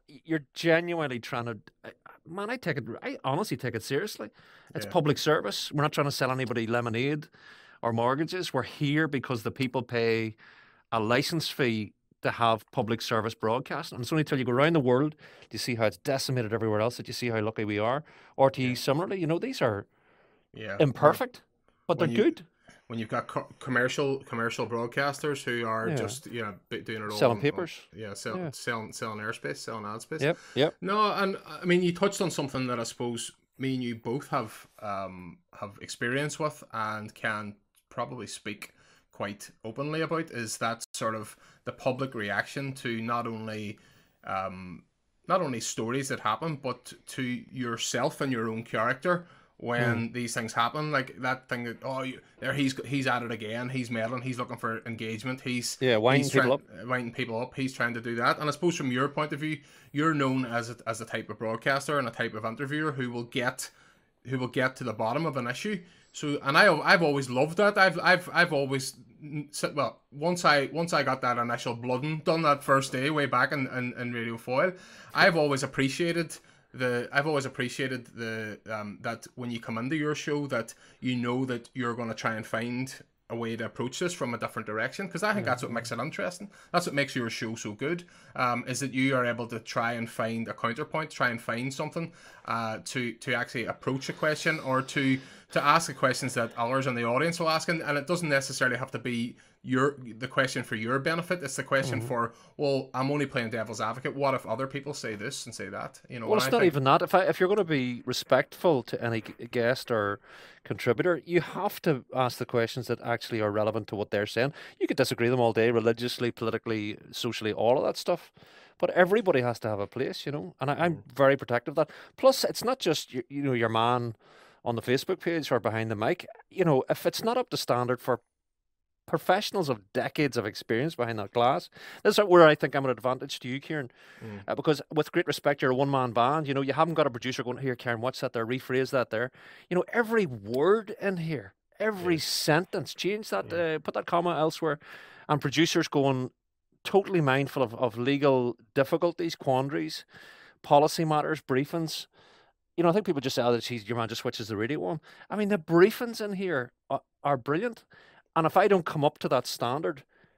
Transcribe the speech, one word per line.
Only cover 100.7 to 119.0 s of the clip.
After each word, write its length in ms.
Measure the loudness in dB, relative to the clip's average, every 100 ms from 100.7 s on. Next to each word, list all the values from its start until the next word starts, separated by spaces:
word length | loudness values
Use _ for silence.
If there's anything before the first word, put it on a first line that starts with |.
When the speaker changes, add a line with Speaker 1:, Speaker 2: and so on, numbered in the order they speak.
Speaker 2:
your 240 | -4 0 0
benefit. 420 | 0 -2 -2 -4
It's 100 | -4
the 80 | -8
question 380 | 0 0 2 -2
Speaker 1:
Mm-hmm. 80 | -2
Speaker 2:
for, 240 | -2 -2 -6 -16 -2
"Well, 340 | 0 0 -2
I'm 180 | -2 0
only 140 | 0 0
playing 240 | -2 -2
devil's 300 | -2 -4 -4
advocate. 320 | -4 -2 -6 -2
What 180 | 0
if 100 | 0
other 220 | -2 -4 -4
people 260 | -6 -8
say 220 | -8 -8
this 320 | -6 -8 -8 -10
and 80 |
say 140 | -10 -8
that?" 320 | -8 -10 -14 -14
You 80 | -8
know, 80 | 0
Speaker 1:
Well, 60 |
Speaker 2:
and 40 | 2
Speaker 1:
it's 80 | 4
Speaker 2:
I 20 |
Speaker 1:
not 100 | 6
Speaker 2:
think 100 | 6
Speaker 1:
even 100 | 6
that. 160 | 6 6
If 140 | 6
I, 60 | 6 6
if 120 | 4
you're 100 | 4
gonna 140 | 4
be 400 | 2 2 0 -4
respectful 800 | -4 -4 4 4 4 2 2 4
to 180 | 0 -4
any 200 | -2 -2
g-, 120 | -4 -12 -6
guest 400 | 0 2 0 0
or 260 | 0 2 -2 -8 -20 -20 -14
contributor, 580 | -10 -2 2 2 2 0
you 160 | 2 0
have 380 | 0 -2 -4 -2
to 220 | 0 0 0
ask 260 | 0 0 0
the 80 | -2
questions 420 | 0 0 -2 -4
that 120 | -4
actually 380 | -2 -2 -2 -2
are 120 | 0
relevant 340 | 2 0 -2 -4
to 60 | -4
what 140 | -2
they're 160 | -2 0
saying. 260 | 0 0 -2 -14 -6
You 80 | -2
could 80 | 2
disagree 320 | 2 2 2
them 100 | 4
all 140 | 4
day, 180 | 4 4
religiously, 640 | 4 2 0 -2 -2 -4
politically, 640 | -2 -4 -4 -4 -4 -4 -10 -12
socially, 400 | -8 -6 -4 -2
all 260 | 2 4 4
of 60 |
that 120 | 2 -2
stuff. 360 | -2 -4 -6 _ -20 -20 -20 -2
But 120 | 2
everybody 520 | 4